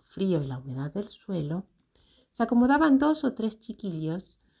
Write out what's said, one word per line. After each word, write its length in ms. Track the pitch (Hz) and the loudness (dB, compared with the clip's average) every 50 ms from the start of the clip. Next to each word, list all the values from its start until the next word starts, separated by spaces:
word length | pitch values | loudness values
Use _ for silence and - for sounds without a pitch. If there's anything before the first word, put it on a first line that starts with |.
| _ | _
frío 400 | - - - 196 190 175 156 139 | -12 -6 -4 0 0 0 0 0
y 20 | |
la 140 | 135 135 131 | -2 -6 -8
humedad 340 | 131 135 127 131 139 147 - | -8 -8 -8 -6 -6 -6 -6
del 140 | 202 208 - | -8 -8 -8
suelo, 580 | - - _ - 190 170 147 147 160 185 - _ _ _ _ _ _ _ _ _ _ _ _ _ | -12 -16 _ -8 -6 -4 -4 -4 -4 -6 -8 _ _ _ _ _ _ _ _ _ _ _ _ _
se 140 | - - 233 | -6 -4 -2
acomodaban 560 | 233 247 240 247 254 277 294 320 302 269 269 | 2 4 4 4 6 6 4 6 6 6 6
dos 240 | 294 302 311 302 285 | 4 4 2 2 0
o 100 | 247 - | -4 -4
tres 240 | - 220 220 214 - | -2 -4 -6 -6 -8
chiquillos 840 | - - 226 - - 196 165 156 156 156 160 190 - - - _ _ _ _ _ | -14 -16 -14 -10 -8 -8 -6 -4 -4 -4 -4 -6 -8 -12 -20 _ _ _ _ _